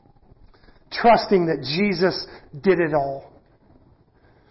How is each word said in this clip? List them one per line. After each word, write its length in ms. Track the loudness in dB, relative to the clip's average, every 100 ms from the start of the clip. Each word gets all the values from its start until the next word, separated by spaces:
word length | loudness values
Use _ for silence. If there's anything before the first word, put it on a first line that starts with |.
| _ _ _ -20 -20 -20 -20 -20 -14
Trusting 540 | 0 4 4 4 0 0
that 160 | -4
Jesus 680 | -4 -2 -2 0 -2 -2 -10 -20 -20 -4
did 220 | 0 2
it 120 | 2
all. 380 | 0 -2 -6 -14 -20 _ _ _ _ _ _ _ _ _ _ _